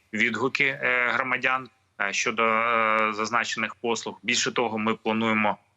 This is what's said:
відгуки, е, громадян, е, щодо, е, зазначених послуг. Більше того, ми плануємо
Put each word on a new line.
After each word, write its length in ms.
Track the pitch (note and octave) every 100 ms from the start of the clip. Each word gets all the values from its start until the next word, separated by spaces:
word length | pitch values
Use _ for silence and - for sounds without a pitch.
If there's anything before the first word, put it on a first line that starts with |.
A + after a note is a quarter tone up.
| -
відгуки, 520 | G#2+ A#2 A2 C3 -
е, 460 | C#3 C#3 B2+ B2+ B2
громадян, 560 | A#2 C3 B2+ C3 C3 B2+ _ _ -
е, 120 | G2+
щодо, 300 | G2 B2 A2+
е, 720 | A2+ A2 A#2 A#2 A2 A2 A2
зазначених 600 | G#2 G#2+ A#2 G#2+ - G#2+
послуг. 440 | - A#2 A2 A2 -
Більше 300 | G#2 A#2+ C3
того, 260 | A2+ A#2 A2
ми 160 | A2
плануємо 640 | G#2+ A2 A2 A2+ G#2+ G#2+ F#2+ _